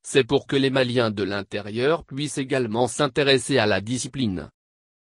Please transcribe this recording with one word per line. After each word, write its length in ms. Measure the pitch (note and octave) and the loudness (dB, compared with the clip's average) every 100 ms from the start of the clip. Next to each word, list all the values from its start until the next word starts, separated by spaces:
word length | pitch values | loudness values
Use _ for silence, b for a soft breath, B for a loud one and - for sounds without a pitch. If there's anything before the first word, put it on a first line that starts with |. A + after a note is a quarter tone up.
c'est 220 | - C#3+ | 0 2
pour 220 | A#2+ C#3 - | 4 2 2
que 100 | C#3 | 0
les 140 | C3+ | 2
Maliens 400 | C3+ B2+ B2 A2+ | 2 2 2 0
de 120 | G2+ | 0
l'intérieur 840 | F#2+ G2+ G2 G#2 G2+ A2 C3+ E3 | -2 -4 -6 -8 -8 -2 0 0
puissent 340 | - C#3 D3 - | -4 -8 -6 -6
également 500 | C3 C3+ A#2 A2+ B2 | -2 -2 0 0 0
s'intéresser 720 | - C#3+ D3+ C#3 C3 - C3 | 0 -2 2 2 2 2 2
à 80 | G#2+ | 2
la 140 | F#2+ | 0
discipline. 720 | G#2+ B2 C3+ C#3 A2+ F2 C#2 _ _ _ _ _ _ | -2 -6 -6 -4 -4 -4 -8 _ _ _ _ _ _